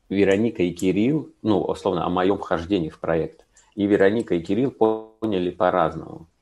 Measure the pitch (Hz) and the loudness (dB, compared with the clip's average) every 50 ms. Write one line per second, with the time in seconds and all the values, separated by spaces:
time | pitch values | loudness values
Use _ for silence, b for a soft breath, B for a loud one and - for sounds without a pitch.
0 | _ - 95 98 101 95 98 101 113 117 110 - 90 90 85 - 95 92 87 101 | _ -4 0 2 4 4 4 2 2 -2 0 0 -2 -2 -2 -2 -2 0 2 2
1 | 110 127 156 151 131 - - _ - 110 104 87 - - - - - 104 90 82 | 2 2 0 -2 -4 -8 -14 _ -2 0 0 2 0 -2 -4 -4 -2 -2 -2 -2
2 | 78 85 90 92 90 95 101 95 - - 92 82 82 87 104 92 80 78 - - | -2 -2 0 0 2 2 0 0 -2 -4 -4 -4 -2 -2 -2 -2 -2 -4 -8 -8
3 | - 85 82 80 80 - - - _ b b b b b b 104 101 101 104 92 | -4 -2 -2 -2 -2 -4 -8 -16 _ b b b b b b -2 0 2 4 4
4 | 98 98 107 120 113 - 90 87 82 - 101 110 135 127 - - 107 110 110 110 | 4 4 2 0 -2 -2 -2 -2 -2 -2 -2 0 0 -2 0 2 2 2 2 0
5 | 110 110 - _ - 110 101 92 90 90 90 - 92 90 87 90 82 78 82 80 | -6 -12 -10 _ -4 -2 -2 -2 -2 -2 -2 0 0 2 2 2 2 0 -2 -6
6 | - - - - - - _ _ | -10 -12 -14 -16 -18 -20 _ _